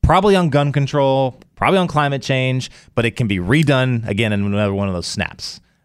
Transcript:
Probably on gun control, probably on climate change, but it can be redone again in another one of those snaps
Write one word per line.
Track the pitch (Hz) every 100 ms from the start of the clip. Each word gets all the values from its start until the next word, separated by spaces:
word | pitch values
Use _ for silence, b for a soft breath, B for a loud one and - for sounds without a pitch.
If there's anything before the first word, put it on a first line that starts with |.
Probably | - 170 202 196
on | 175
gun | 143 143
control, | 143 139 147 135 135 135 - - -
probably | 110 185
on | 180
climate | 147 143 139
change, | - 135 131 131 123 B B
but | - 117
it | -
can | 120
be | 98
redone | 87 139 147 135 127 120 113
again | 101 113
in | 104 101
another | 101 104 98
one | 101
of |
those | 90 82
snaps | - 90 - - - _ _